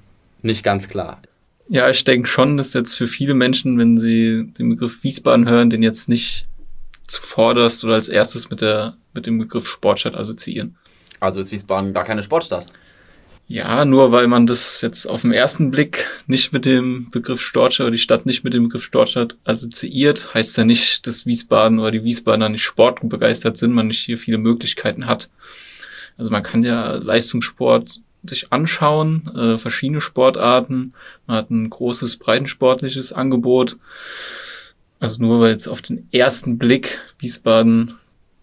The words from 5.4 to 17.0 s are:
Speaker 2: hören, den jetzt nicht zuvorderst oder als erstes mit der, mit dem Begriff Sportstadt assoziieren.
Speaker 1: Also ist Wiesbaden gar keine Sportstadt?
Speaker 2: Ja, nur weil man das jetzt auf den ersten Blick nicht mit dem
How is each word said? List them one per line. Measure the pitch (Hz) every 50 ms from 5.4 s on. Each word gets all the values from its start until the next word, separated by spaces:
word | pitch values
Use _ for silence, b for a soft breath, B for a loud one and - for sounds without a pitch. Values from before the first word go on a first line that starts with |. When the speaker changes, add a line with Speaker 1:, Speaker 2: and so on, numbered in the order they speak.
| 117 120
Speaker 2:
hören, | 120 120 120 117
den | 113 110 113
jetzt | 113 110 - - -
nicht | 117 117 - - - - - - - - - - - - - - - - - -
zuvorderst | - - - - - - 113 117 120 120 120 113 117 - -
oder | 113 113
als | 110 107 -
erstes | 92 98 107 - - 117 - -
mit | 107 -
der, | 110 107 107 107 104 113 - _ _ _ -
mit | 117 -
dem | 113 113 110
Begriff | 110 - - 120 120
Sportstadt | - - - - 104 101 - - 120 -
assoziieren. | - 104 107 113 - - - - - - 117 - b b b b b b b b b
Speaker 1:
Also | 95 95 92 98
ist | 95 -
Wiesbaden | 110 98 - - 95 98 98 98 95
gar | 90 90
keine | 107 113 104 98
Sportstadt? | 98 156 165 160 - 95 85 - - b b b b b b b b b b b b b b b -
Speaker 2:
Ja, | 120 - 87 - 110 135 147
nur | 139 131 135 135 123 117
weil | 120 120 120
man | 123 120 120
das | 117 123 120 - - - -
jetzt | - 117 - - -
auf | 110 110 113 -
den | 120 113
ersten | - 123 - - - 160 131
Blick | 131 143 147 - - - - B B B B
nicht | - 131 127 - - 147
mit | 131 131
dem | 131 131 127 127 127 127 127